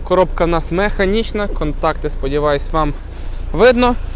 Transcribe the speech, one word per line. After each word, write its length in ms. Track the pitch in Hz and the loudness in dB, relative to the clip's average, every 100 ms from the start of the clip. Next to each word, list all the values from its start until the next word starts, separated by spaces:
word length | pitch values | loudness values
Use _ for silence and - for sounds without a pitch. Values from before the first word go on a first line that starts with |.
Коробка 420 | - 180 180 - 170 | 0 2 2 2 0
в 20 | |
нас 240 | 165 - | 0 0
механічна, 760 | 170 208 - 190 208 220 214 202 | 0 0 0 0 0 -2 -2 -4
контакти, 600 | - 156 143 160 151 151 | -2 -2 0 -2 0 -4
сподіваюсь, 640 | - 135 143 147 143 - | -4 -2 0 0 0 -2
вам 220 | 160 151 139 - - - - - | 0 0 -2 -10 -10 -8 -6 -4
видно. 420 | 151 233 240 247 247 - | 4 4 6 2 2 -4